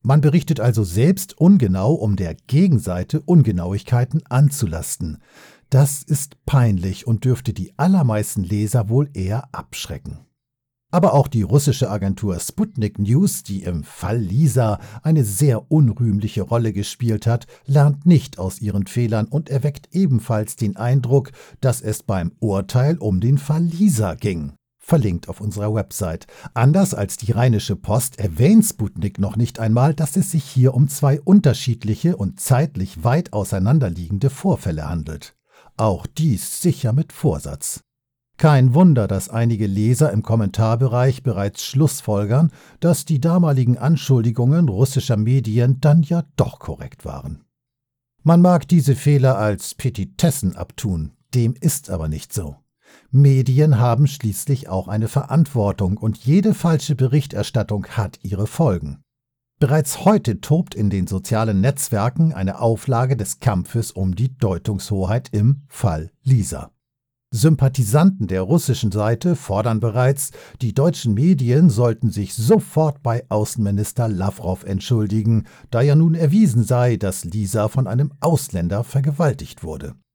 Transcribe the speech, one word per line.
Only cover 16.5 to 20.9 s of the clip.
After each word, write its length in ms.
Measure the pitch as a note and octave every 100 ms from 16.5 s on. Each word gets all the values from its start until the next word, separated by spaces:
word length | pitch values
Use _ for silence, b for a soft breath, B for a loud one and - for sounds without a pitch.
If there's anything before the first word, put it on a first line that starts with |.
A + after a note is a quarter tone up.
| A#2 A2
gespielt 540 | G2 G2+ - A#2 G#2+
hat, 220 | A#2 A#2+ - b
lernt 400 | - C#3+ C#3+ C#3+
nicht 320 | F3 E3 - -
aus 240 | F#2 -
ihren 240 | G#2 G2+
Fehlern 400 | F#2+ A#2+ A#2+ A2
und 240 | G#2+ D3 D#3
erweckt 400 | C3+ D3 C#3+ _
ebenfalls 640 | F3+ F#3+ A#2+ - A2 G#2+
den 220 | - G#2+ F#2+
Eindruck, 540 | A#2+